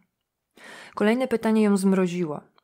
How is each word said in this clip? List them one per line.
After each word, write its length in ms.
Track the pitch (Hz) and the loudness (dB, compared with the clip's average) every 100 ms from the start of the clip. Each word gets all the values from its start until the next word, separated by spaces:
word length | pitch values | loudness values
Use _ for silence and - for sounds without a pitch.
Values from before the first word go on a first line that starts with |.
| _ _ _ _ _ _ - - - - | _ _ _ _ _ _ -20 -20 -14 -2
Kolejne 320 | 208 240 262 | 0 0 0
pytanie 340 | 220 220 220 | -2 0 2
ją 160 | 214 202 | 2 2
zmroziło. 640 | 190 190 185 180 165 143 - _ | 2 2 0 -2 -6 -8 -14 _